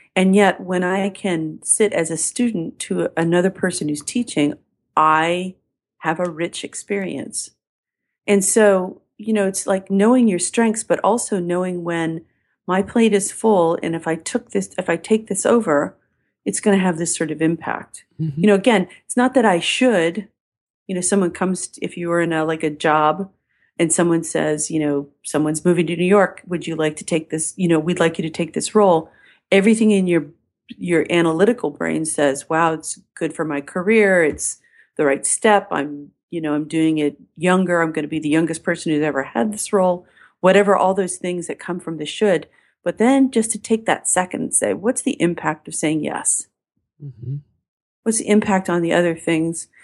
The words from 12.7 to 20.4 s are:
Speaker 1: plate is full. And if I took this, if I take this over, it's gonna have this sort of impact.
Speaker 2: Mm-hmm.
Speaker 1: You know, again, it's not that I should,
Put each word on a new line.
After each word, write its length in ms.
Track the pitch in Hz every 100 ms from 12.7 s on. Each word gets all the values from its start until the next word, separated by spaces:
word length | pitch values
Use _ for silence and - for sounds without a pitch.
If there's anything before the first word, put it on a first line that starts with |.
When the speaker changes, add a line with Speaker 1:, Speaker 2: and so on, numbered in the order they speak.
| 185
Speaker 1:
plate 320 | 196 240 226
is 180 | 196 196
full. 460 | - 220 196 165 -
And 120 | 170 165
if 120 | 165
I 80 | 160
took 360 | - 240 -
this, 220 | 196 190 -
if 120 | 185
I 60 | 170
take 320 | - 220 220
this 180 | 190 -
over, 500 | 233 196 143 185 - _ _ _ _ -
it's 140 | 190
gonna 180 | 214 196
have 200 | 185 165
this 180 | 170 -
sort 140 | 160
of 120 | 156
impact. 640 | 165 165 - - - - _ -
Speaker 2:
Mm-hmm. 200 | 160 143
Speaker 1:
You 80 | 202
know, 80 | 196
again, 320 | 240 208 180 - -
it's 120 | 247
not 160 | 254
that 120 | 262 220
I 140 | 175
should, 720 | - - 254 196 165 185 196 _